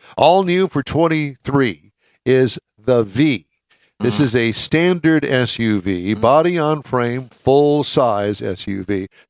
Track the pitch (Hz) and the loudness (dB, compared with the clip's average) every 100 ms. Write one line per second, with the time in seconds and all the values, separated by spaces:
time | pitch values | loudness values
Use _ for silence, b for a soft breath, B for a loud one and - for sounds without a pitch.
0 | B B 143 190 180 180 190 147 - 143 | B B 4 4 2 0 -2 -4 -4 0
1 | 165 160 147 131 - 139 123 80 101 _ | 0 0 -4 -10 -2 0 0 -4 _ _
2 | _ _ 123 131 127 - _ _ 104 120 | _ _ 0 2 2 -2 _ _ 0 0
3 | 104 101 156 113 _ _ _ _ _ - | 0 0 0 -2 _ _ _ _ _ -4
4 | 120 151 135 123 117 107 - 156 175 180 | -2 0 0 0 0 -2 -2 0 2 0
5 | 160 156 147 131 120 - 113 104 95 92 | 2 0 0 0 -2 -2 -2 -2 -2 -4
6 | 92 107 113 147 175 175 151 151 - 127 | -4 0 2 4 2 0 -2 -4 -4 -4
7 | 120 127 123 - 131 139 147 147 135 151 | -2 -6 -10 -6 0 2 2 0 -2 0
8 | 123 101 104 104 110 90 - 98 92 98 | 0 0 -2 -4 -6 -8 -8 -8 -4 -6
9 | 98 b | -6 b